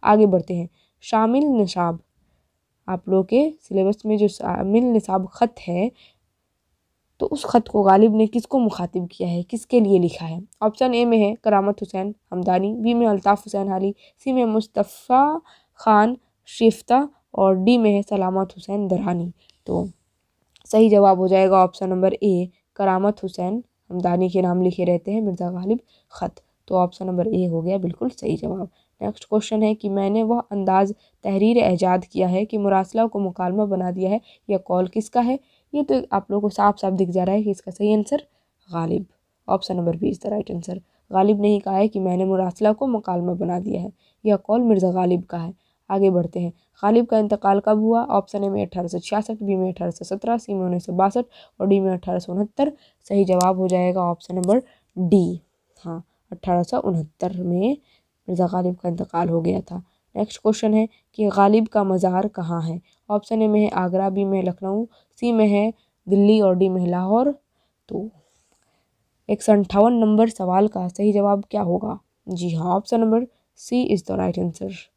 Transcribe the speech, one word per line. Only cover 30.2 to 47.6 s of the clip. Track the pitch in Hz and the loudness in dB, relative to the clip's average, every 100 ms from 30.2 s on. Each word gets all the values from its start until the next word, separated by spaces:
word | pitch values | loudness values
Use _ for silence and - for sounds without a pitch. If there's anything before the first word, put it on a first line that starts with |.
वह | 220 240 | 0 -2
अंदाज़ | - 208 190 190 196 214 _ _ 202 | -4 -4 0 2 0 -4 _ _ -4
तहरीर | 196 214 240 | 0 2 4
ईजाद | 208 180 185 185 180 | 2 2 2 0 -2
किया | - 185 | -4 -2
है | 185 208 | 0 -2
कि | 220 | -2
मुरासला | 202 190 185 226 226 | 0 0 0 -2 -2
को | 208 | 0
मुकालमा | 196 180 180 190 214 | -6 -4 -4 -2 -2
बना | 190 180 | -2 -4
दिया | 185 190 | -2 -2
है, | 214 _ _ - | -2 _ _ -4
यह | 190 | -4
कॉल | 190 180 185 | 0 -2 0
किसका | 214 214 247 | -4 -2 -2
है? | 240 269 _ _ _ | 0 -2 _ _ _
ये | 294 | -6
तो | 294 269 254 | 0 -2 0
आप | 196 - | -6 -2
लोगों | 202 | -2
को | 208 | -2
साफ | 190 202 202 | 0 0 2
साफ | 190 | -2
दिख | 190 185 | -2 0
जा | 180 | 0
रहा | 180 202 | 0 0
है | |
कि | 208 | -2
इसका | 196 - | -4 -8
सही | 180 208 | -4 0
आंसर | 214 208 294 - _ _ _ _ | 0 0 -4 -6 _ _ _ _
गालिब, | 170 165 180 190 _ _ _ - | -6 -4 -4 -6 _ _ _ -4
ऑप्शन | 190 - 180 | -4 -2 -4
नंबर | 170 165 | -2 -2
B | 190 | -4
is | - | -4
the | - | -6
right | 208 - | -6 -6
answer। | 180 170 180 _ _ _ | -10 -10 -12 _ _ _
गालिब | 190 202 208 | 0 2 2
ने | 208 | 2
ही | 208 | 0
कहा | 202 190 | 0 0
है | 214 | 0
कि | 214 | 0
मैंने | 190 180 190 | -2 0 0
मुरासला | 190 185 175 214 | 0 -2 0 0
को | 214 269 | 0 -2
मुकालमा | 226 208 180 175 180 | -4 -4 -4 -4 -4
बना | 175 175 | -4 -4
दिया | 196 196 | -6 -6
है, | 175 - _ _ | -8 -14 _ _
यह | 214 196 | 0 0
कॉल | - 220 | 0 0
मिर्ज़ा | 240 202 180 | 2 2 2
गालिब | 185 180 180 | 0 0 0
का | 175 170 | -4 -10
है। | 165 - _ _ _ | -10 -14 _ _ _
आगे | 196 196 | 2 2
बढ़ते | 175 165 180 | 2 -2 -4
हैं, | 175 - _ _ | -6 -8 _ _
गालिब | 202 233 240 | 2 2 4
का | 220 | 0
इंतकाल | 208 208 196 | 0 0 2
कब | 196 | 2